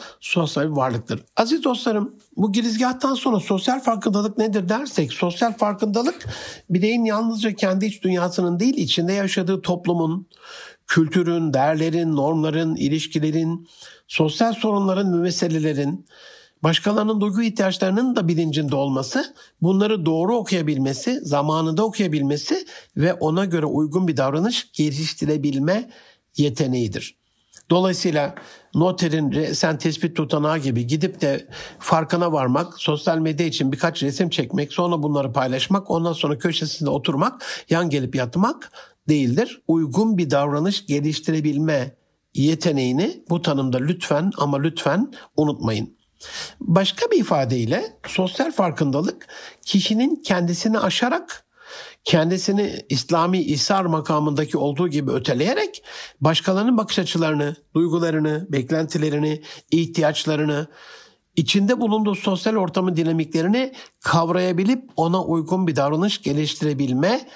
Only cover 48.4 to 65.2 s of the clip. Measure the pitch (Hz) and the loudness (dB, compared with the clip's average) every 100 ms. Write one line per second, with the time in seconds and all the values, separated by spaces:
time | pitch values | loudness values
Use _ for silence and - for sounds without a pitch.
48.4 | 320 - 180 147 147 135 185 - - - | -2 0 0 0 0 2 -2 -4 -14 -20
49.4 | - - - 196 - 220 269 311 - 180 | -20 -14 0 0 2 2 2 0 0 0
50.4 | 175 170 220 220 196 - 247 339 - - | 2 0 0 2 0 0 0 0 -4 -14
51.4 | _ _ - - - - - 139 160 185 | _ _ -20 -18 -18 -10 2 2 4 2
52.4 | - 196 202 - - 139 - 165 170 185 | 2 2 0 -4 -4 -4 0 2 2 2
53.4 | 151 147 - 196 180 156 151 151 151 143 | 0 0 0 0 0 0 0 0 2 0
54.4 | 151 147 139 139 180 147 135 131 127 123 | 0 0 0 0 0 0 0 -2 0 0
55.4 | 170 302 427 - - - - - 147 165 | 2 0 -2 -6 -16 -16 -18 -2 0 2
56.4 | - 190 220 233 214 - 175 170 160 151 | 2 2 2 2 2 -2 0 0 0 0
57.4 | 147 156 _ 160 170 170 165 156 151 151 | -2 -6 _ 0 0 2 0 0 0 -2
58.4 | 185 139 127 160 156 151 151 147 151 151 | -2 -4 0 -2 0 -2 0 0 0 -2
59.4 | - - - 160 165 165 151 151 160 151 | -8 -20 0 0 2 2 0 0 0 0
60.4 | 151 147 156 - - - - _ _ - | 0 0 -4 -12 -20 -20 -20 _ _ -2
61.4 | - 202 202 254 233 214 208 196 - 185 | 2 2 2 2 2 2 0 0 -2 0
62.4 | 220 220 180 190 185 165 165 160 156 165 | 0 0 0 0 0 2 2 0 0 0
63.4 | 170 226 262 262 - _ 123 156 165 180 | 2 2 0 -6 -20 _ 0 2 2 2
64.4 | 185 175 196 262 - - 165 185 | 0 2 2 0 -2 -2 0 0